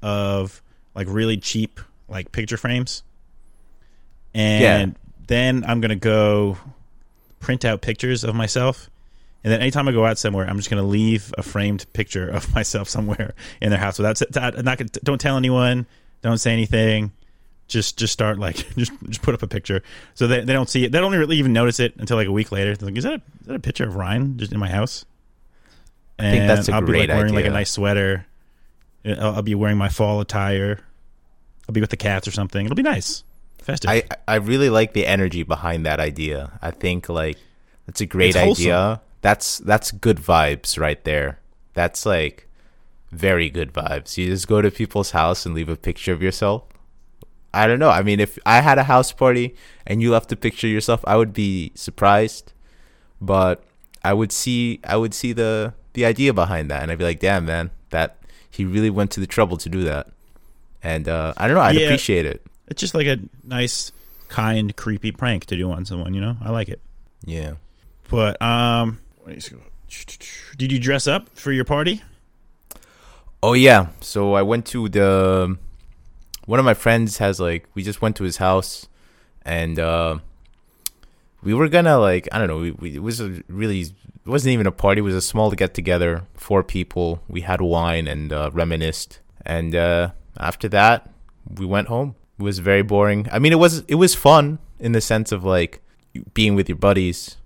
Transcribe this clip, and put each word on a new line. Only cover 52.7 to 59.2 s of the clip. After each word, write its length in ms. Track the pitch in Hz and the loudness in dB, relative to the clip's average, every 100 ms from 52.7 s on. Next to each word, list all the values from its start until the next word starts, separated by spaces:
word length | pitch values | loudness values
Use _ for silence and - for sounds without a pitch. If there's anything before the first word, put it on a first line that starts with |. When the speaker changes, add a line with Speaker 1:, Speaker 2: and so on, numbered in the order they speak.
| _ - _ _ - | _ -20 _ _ -12
Speaker 2:
but 420 | 95 95 92 90 _ _ _ - | 0 2 2 0 _ _ _ -6
I 80 | 92 | 0
would 200 | 101 107 | 0 0
see, 480 | - - 120 120 - | -2 -2 -2 -2 -4
I 120 | - 107 | -2 -2
would 180 | 113 | -2
see 180 | - 123 | -4 -6
the, 400 | 117 113 110 107 - - | -2 -2 -2 -4 -8 -12
the 100 | - | 0
idea 300 | 117 113 139 | 0 2 2
behind 360 | 104 85 87 73 | 2 0 -2 -4
that, 120 | 71 | -4
and 100 | 78 | -4
I'd 60 | 82 | -2
be 60 | |
like, 160 | 85 82 | -2 0
"Damn, 260 | 95 98 82 | 0 0 0
man, 240 | 82 85 - - | -4 -6 -10 -6
that 300 | 80 80 - - - - | -2 -2 -4 -20 -20 -18
he 160 | - 95 | -6 -4
really 240 | 101 110 | 0 0
went 200 | 101 101 | 0 -2
to 80 | - | -4